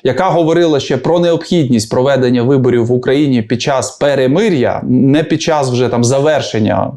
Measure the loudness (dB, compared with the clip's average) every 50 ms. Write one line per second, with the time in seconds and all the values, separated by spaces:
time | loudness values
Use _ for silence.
0 | -4 -2 -2 0 0 0 0 0 0 2 2 2 2 2 0 -2 -2 -2 -4 -2
1 | 0 0 0 2 2 0 0 -2 -2 -2 0 0 2 2 0 0 0 0 0 0
2 | 2 2 2 2 2 2 2 2 2 2 2 2 2 2 2 2 2 0 0 0
3 | 0 0 0 2 2 2 0 0 0 -2 -4 -4 -2 -2 -2 -2 -2 -6 -4 -2
4 | -2 0 0 0 0 2 2 2 2 0 0 0 0 0 -2 -4 -2 -2 0 2
5 | 2 2 2 2 0 -2 -4 -2 -2 -2 0 0 0 -2 0 0 0 0 0 0
6 | 0 0 0 2 2 0 0 0 -2 -4 -2 -2 0 0 0 -2 -2 -4 -6